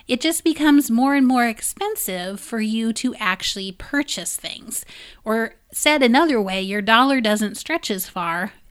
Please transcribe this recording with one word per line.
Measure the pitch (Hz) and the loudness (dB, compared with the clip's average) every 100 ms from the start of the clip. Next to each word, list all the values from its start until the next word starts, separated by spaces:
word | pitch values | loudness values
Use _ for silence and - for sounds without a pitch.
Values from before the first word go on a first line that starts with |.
| - | -4
it | 247 | -2
just | 320 330 | 0 0
becomes | 330 311 302 285 262 | 0 2 4 6 4
more | 226 269 285 | 2 2 4
and | 254 | 4
more | 254 240 | 4 2
expensive | 220 - - 403 427 - 185 185 196 | -2 -8 -6 -6 -4 -6 -6 -8 -10
for | - 233 | -8 -4
you | 214 220 226 | -2 0 -2
to | 220 254 233 | -2 -4 -2
actually | 202 185 - 196 190 | -4 -2 -4 -6 -8
purchase | 185 - 285 302 - 170 - | -10 -6 -4 -4 -6 -8 -8
things. | - - - - - - - - | -10 -14 -12 -12 -12 -18 -20 -10
Or | 220 220 220 - _ | -4 -2 -2 -8 _
said | - 294 302 | -2 2 4
another | 247 254 330 240 | 4 6 4 2
way, | 190 190 | 0 -2
your | 190 208 | -4 -2
dollar | 202 226 269 269 | 4 4 6 4
doesn't | 214 214 208 202 | 2 0 -2 -6
stretch | - 330 - | -6 -4 -4
as | 190 - | -6 -6
far | 185 170 170 196 - - | -6 -4 -4 -6 -10 -20